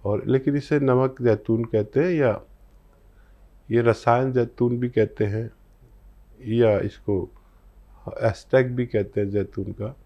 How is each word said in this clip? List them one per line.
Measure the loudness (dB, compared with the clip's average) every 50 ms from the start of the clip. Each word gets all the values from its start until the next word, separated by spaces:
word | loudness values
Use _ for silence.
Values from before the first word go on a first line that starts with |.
| -4
और | -4 -4 -4 0
लेकिन | 0 0 0 0 0 -2
इसे | -2 -2 0 0 0
नमक | 2 2 2 2 2 0 -2 0
जैतून | 2 2 2 2 0 -2 0 0 0
कहते | -2 -2 -2 -2 0 0 0
हैं, | 0 0
या | 0 0 0 0 0 -2 -8 _ -20 _ -20 -20 -20 -20 _ _ _ _ _ -20 _ -20 -20 _ -20 _ -20 -20 _ -20 _ -2
ये | -2 2
रसायन | 4 2 2 2 2 2 2 2 2 0 0
जैतून | 0 -2 -2 -2 0 0 0 0
भी | -2 -4 -2
कहते | 0 0 0 0 0 -4 -2
हैं, | -2 -2 -6 -6 -8 -12 _ -20 _ -20 _ -20 -20 -20 -20 -20 -20 -20 -20 -20 _ -20 -16 -8
या | -2 2 4 4 4 4 2
इसको | 0 -4 -8 -8 -4 -4 -2 -2 -4 -6 -14 -20 _ _ _ -20 _ -20 _ -20 -20 -20 -20 -18 -16 -14 -8 -2
एस्टेक | -2 -2 -2 -2 -6 2 2 2 2 2 -2
भी | -4 -6
कहते | -2 -2 -2 -2 -2 -2 -4
हैं | -4 -2
जैतून | -2 -4 -4 -4 -6 -10 -8
का। | -8 -8 -10 -10 -12 -12 -16 -20